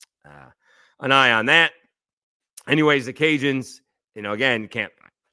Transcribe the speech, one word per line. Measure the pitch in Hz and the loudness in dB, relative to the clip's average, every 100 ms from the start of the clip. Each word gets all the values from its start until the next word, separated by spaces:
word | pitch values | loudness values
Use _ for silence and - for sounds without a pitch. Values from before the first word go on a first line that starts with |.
| - _ 73 | -20 _ -20
uh, | 73 127 _ _ _ _ _ | -20 -20 _ _ _ _ _
an | 131 | 0
eye | 135 127 | 4 4
on | 113 117 | 2 4
that. | 165 160 - _ _ _ _ _ _ _ - - | 4 2 -2 _ _ _ _ _ _ _ -20 -2
Anyways, | 151 151 143 120 | 0 2 0 -4
the | |
Cajuns, | 131 160 151 139 135 123 - _ _ _ | -4 -2 0 -2 -4 -8 -16 _ _ _
you | 107 | -14
know, | 104 | -8
again, | 104 131 117 104 | -4 -2 -2 -6
can't, | 113 98 - _ _ _ | -10 -10 -14 _ _ _